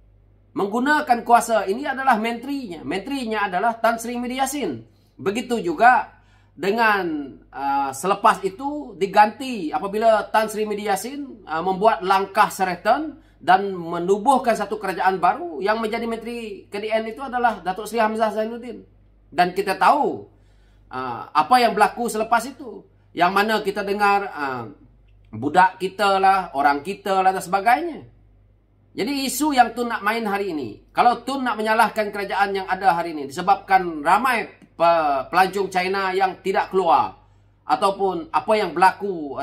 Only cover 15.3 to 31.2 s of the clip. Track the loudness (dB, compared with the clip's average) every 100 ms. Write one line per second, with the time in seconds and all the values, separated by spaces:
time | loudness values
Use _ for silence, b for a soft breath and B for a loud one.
15.3 | 0 -4 -4 -2 -2 -2 -2 -4 -6 -8
16.3 | -10 -10 -14 -12 -8 -2 -2 -2 -8 -6
17.3 | 0 0 0 -6 -6 -4 0 0 0 -2
18.3 | -2 -6 -8 -12 -14 -18 _ _ _ _
19.3 | -2 0 0 -4 2 4 4 2 -4 -12
20.3 | _ _ _ _ _ -14 -8 -8 -8 -2
21.3 | 0 4 6 6 4 2 2 -4 -4 0
22.3 | 0 -2 -12 -16 -16 -20 _ _ 0 2
23.3 | 2 2 0 -2 -4 -4 0 2 2 0
24.3 | -6 -6 -6 -10 -16 -20 _ _ _ _
25.3 | -6 0 4 4 2 -6 0 2 4 4
26.3 | 4 0 0 2 2 -4 -6 0 2 2
27.3 | 2 -2 0 2 2 0 -10 -16 _ _
28.3 | _ _ _ _ _ _ -6 -4 -4 -4
29.3 | -2 2 4 2 0 -4 -2 -2 -2 -2
30.3 | -2 -4 -6 -8 -12 _ 2 4 2